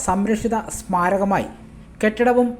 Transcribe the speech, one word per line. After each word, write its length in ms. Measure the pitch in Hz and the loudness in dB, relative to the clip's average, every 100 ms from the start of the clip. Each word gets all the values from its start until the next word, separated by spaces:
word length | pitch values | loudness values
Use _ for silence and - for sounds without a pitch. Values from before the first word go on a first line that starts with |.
| - | -2
സംരക്ഷിത 500 | 190 202 214 233 220 220 - | 0 0 0 0 -4 -6 -10
സ്മാരകമായി 720 | - 180 175 190 196 180 - - - - - - | -4 0 2 2 2 0 -2 -10 -20 -20 -20 -2
കെട്ടിടവും 460 | 214 214 240 247 240 | -2 2 2 4 2